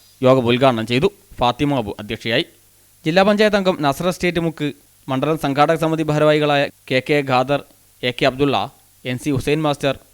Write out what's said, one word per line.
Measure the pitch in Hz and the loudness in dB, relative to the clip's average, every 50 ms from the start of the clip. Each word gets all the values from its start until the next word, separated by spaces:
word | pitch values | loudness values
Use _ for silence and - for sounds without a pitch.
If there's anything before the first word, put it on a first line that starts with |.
| _ _ _ _ 127 | _ _ _ _ 4
യോഗം | 127 131 131 120 117 | 4 4 4 4 2
ഉദ്ഘാടനം | 120 123 135 135 120 113 110 110 | 2 4 4 2 2 2 -2 -2
ചെയ്തു. | 123 127 - 202 - - _ _ - - | -2 0 0 0 -2 -4 _ _ -8 -2
ഫാത്തിമ | 127 120 123 - 151 143 143 131 | -2 -2 0 0 -2 -2 -2 -2
അബു | 110 101 - - | -4 -6 -8 -10
അധ്യക്ഷയായി. | 107 101 113 104 - 117 113 135 170 - _ _ _ _ _ _ _ _ _ _ _ | -10 -10 -10 -8 -6 -4 -2 -2 -4 -4 _ _ _ _ _ _ _ _ _ _ _
ജില്ലാ | 160 160 185 190 208 | 0 2 2 2 2
പഞ്ചായത്ത് | 208 202 220 214 202 208 | 4 2 2 2 2 2
അംഗം | 190 185 185 - 151 | 0 0 -2 0 -2
നസർ | 143 139 - 170 185 | -2 -2 -2 -4 -4
എസ്റ്റേറ്റ് | 175 - - 180 170 170 165 | -4 -2 -4 -2 -2 0 -2
മുക്ക്, | 165 160 - 151 147 - - _ _ _ _ _ - | -2 -4 -4 -6 -8 -8 -10 _ _ _ _ _ -4
മണ്ഡലം | 131 131 135 147 165 151 - | -2 -2 0 0 -2 -2 -2
സംഘാടക | 143 139 143 147 151 165 156 165 | -2 2 2 4 2 2 0 0
സമിതി | 160 160 156 160 151 | -2 0 -2 -2 -2
ഭാരവാഹികളായ | 151 151 151 151 151 151 147 147 147 143 139 - - _ _ - | 0 2 4 4 4 4 2 2 2 0 0 -2 -6 _ _ -4
കെ | 135 127 123 - | -2 -2 0 0
കെ | 151 147 139 131 | 0 0 0 2
ഖാദർ, | 127 123 127 131 143 139 - - _ _ _ _ _ _ - 123 | 2 0 2 2 -2 -4 -4 -10 _ _ _ _ _ _ -6 -6
എ | 123 - | -4 0
കെ | 151 135 | -2 -2
അബ്ദുള്ള, | 127 131 143 143 123 101 101 - - _ _ _ _ _ _ 131 | 0 0 0 0 0 0 -2 -4 -10 _ _ _ _ _ _ -8
എൻ | 127 123 - | -8 -6 -4
സി | 151 143 | -2 -4
ഹുസൈൻ | 123 - 143 147 156 156 147 | -2 0 -2 -2 0 0 -2
മാസ്റ്റർ, | 143 - - 139 131 - - _ | -2 -2 -2 -4 -4 -4 -10 _